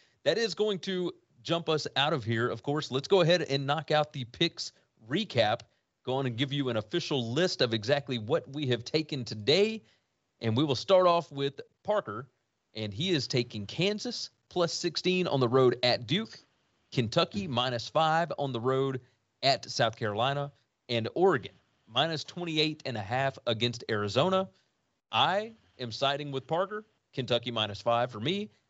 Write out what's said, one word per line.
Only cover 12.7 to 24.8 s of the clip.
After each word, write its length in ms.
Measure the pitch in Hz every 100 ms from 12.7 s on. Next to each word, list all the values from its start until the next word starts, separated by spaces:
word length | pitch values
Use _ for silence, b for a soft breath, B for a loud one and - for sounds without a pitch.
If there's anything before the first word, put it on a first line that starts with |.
and 180 | 110 107
he 180 | 98 185
is 180 | 165 117
taking 380 | 131 120 110 101
Kansas 640 | - 185 208 247 - - _ _
plus 240 | 180 170
sixteen 560 | - 175 - 180 185 175
on 100 | 139
the 100 | 123
road 300 | 131 127 123
at 220 | 123 101 113
Duke, 320 | 190 226 - _ _ _ _ _
Kentucky 540 | - 113 165 165 208 185
minus 420 | 120 127 120 -
five 440 | 151 160 160 170 -
on 140 | 139
the 80 | 120
road 400 | 123 131 135 131 b b _ -
at 240 | 135 131 -
South 260 | - 120 110
Carolina, 540 | 110 104 127 143 143 - _ _ -
and 200 | 120 113
Oregon 380 | - 190 143 85 - _ _ _
minus 360 | 113 165 156
twenty-eight 580 | - - 175 156 156 151 -
and 100 | 113
a 60 |
half 360 | 98 123 135 - -
against 380 | 117 120 120 -
Arizona. 600 | 110 104 110 170 190 190 _ _ _